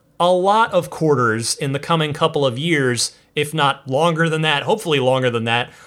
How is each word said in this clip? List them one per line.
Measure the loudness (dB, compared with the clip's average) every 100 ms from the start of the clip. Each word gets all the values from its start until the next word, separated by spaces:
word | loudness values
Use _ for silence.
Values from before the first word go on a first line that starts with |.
| _ 0
a | 2
lot | 2 2 2 2
of | 0 -2
quarters | -2 0 2 2 0 -2 -4
in | -4
the | -4
coming | -2 -2 -2
couple | 0 -2 0 -2
of | -2
years, | -2 0 0 0 -4 -8 _ -6
if | -4
not | 0 0 0 -2
longer | 0 2 2 0
than | 0
that, | 0 0
hopefully | 0 -2 0 0
longer | 2 2 0
than | -2 0
that, | -2 -2 -10